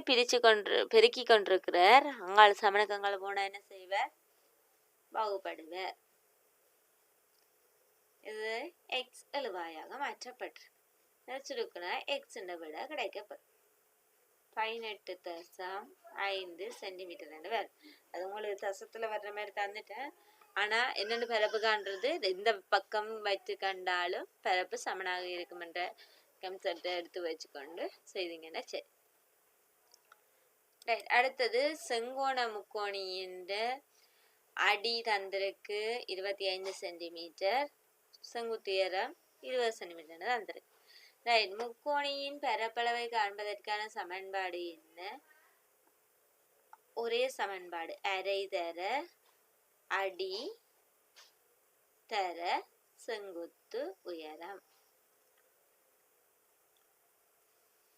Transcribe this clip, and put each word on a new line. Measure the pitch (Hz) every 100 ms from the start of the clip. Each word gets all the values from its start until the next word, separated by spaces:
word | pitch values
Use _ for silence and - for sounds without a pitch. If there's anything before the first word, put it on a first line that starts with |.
| 311
பிரிச்சு | 247 240 247 233
கொண்டு, | 214 202 208 196
பெருக்கி | 226 233 247 240
கொண்டிருக்கிறார். | 226 185 190 - 170 185 254 294 254
அங்கால | 180 202 403 -
சமனுக்கு | 214 196 208 202
அங்கால | 202 202
போனா | 196 196 196
என்ன | 196 -
செய்வர்? | 196 185 196 285 - _ _ _ _ _ _ _ _ _
வகுப்படுவர். | - 214 196 175 - 160 175 185 - _ _ _ _ _ _ _ _ _ _ _ _ _ _ _ _ _ _ _ _ _ _
இது | - 214 220 226 302 - - 254
எக்ஸ் | 247 - - 285
எழுவாயாக | 254 185 165 160 165 233
மாற்றப்பட்டிருக்கு. | 277 214 247 247 175 - - _ _ _ _ _ -
இதை | 262 -
சுருக்குனா | 254 220 180 175 247 - 277
எக்ஸ் | 269 247 185 175
விட | 160 151 269
கிடைக்கப்படும். | 302 214 - 208 - _ _ _ _ _ _ _ _ _ _ _ -
பதினெட்டு | 220 226 226 202 - 180 180
தசம் | 170 175 - 185 196 233 - - - 196
ஐந்து | 196 180 170 208 240
சென்டிமீட்டர் | 202 180 185 170 156 156
என்று | 165 415
வரும். | - - - - _
அது | 170 185
உங்களுக்கு | 208 214 196 202
தசத்துல | 196 220 226 226 214
வர்ற | 208 208
மாதிரி | 208 202
தந்துட்டேன். | 202 214 208 208 285 - - - - -
ஆனா | 208 220 254 -
என்னென்னு | 202 233 233
பரப்பு | 226 208 214
காண்றது? | 220 214 196 190 240 339 208
இந்த | 185 208 202 -
பக்கம் | 202 - 214 214 220
வைத்து | 208 196 - 202
கண்டாலும் | 196 190 185 180 180 208 359 _
பரப்பு | 226 185 185 240
சமனாக | - 190 185 180 180
இருக்கும் | 175 170 175
என்ற | 170 165 185 - - - _ _
கான்செப்டை | 185 185 196 170 180 180
எடுத்து | 170 185
வச்சுக்கொண்டு | 170 160 - 143 139 175 320 - -
செய்தீங்கன்னா | 208 175 165 160 175 -
சரி. | 190 - _ _ _ _ _ _ _ _ _ _ - _ - _ _ _ _ _ _ -
ரைட், | 220 - 240
அடுத்தது | 262 262 233 226 285 311 -
செங்கோண | 240 240 262 269 262 240
முக்கோணியின் | 208 - 214 202 196 190 185 185 185 180 202 226 269 - _ _ _ _ _ _ - 185
அடி | 208 214 233 226
தந்திருக்கு | 208 196 190 196 190 - 208 214 240 -
இருபத்தி | 185 196 196 196
ஐந்து | 185 190 190
சென்டிமீட்டர், | 180 170 170 170 170 - 190 240 285 - _ _ _ - -
செங்குத்து | 240 233 220 208 190
உயரம் | 185 185 240 339 _ _ 262
இருபது | 254 233 220
சென்டிமீட்டர் | 185 170 156 165 196
தந்திருக்கு. | 247 175 - - _ _ - - _ 233
ரைட், | 233 202 202
முக்கோணியின் | 240 233 294 285 285 277 277 285 277
பரப்பளவை | 214 226 233 240 240 233 233
காண்பதற்கான | 208 202 208 202 - 208 214 220
சமன்பாடு | 180 185 190 196 185 175 175 160
என்ன? | - 170 185 254 - - _ _ _ _ _ _ _ _ _ _ _ _ _ - _ -
ஒரே | 233 233 262 -
சமன்பாடு, | 202 190 180 170 165 151 202
அரை | 190 190 196 196 185
தர | 170 170 190 262 349 - _ _ _ _ _ _ _
அடி | 185 196 175 190 190 294 453 _ _ _ _ _ - - _ _ _ _ _ _ _ -
தர | 220 185 165 175 277 - _ _ _
செங்குத்து | - 220 202 170 170 - _ 220 311 381
உயரம். | - 170 156 156 170 196 - _ _ _ _ _ _ _ _ _ _ _ _ _ _ _ _ _ _ _ _ _ _ _ _ _ _ _ _ _ _ _ _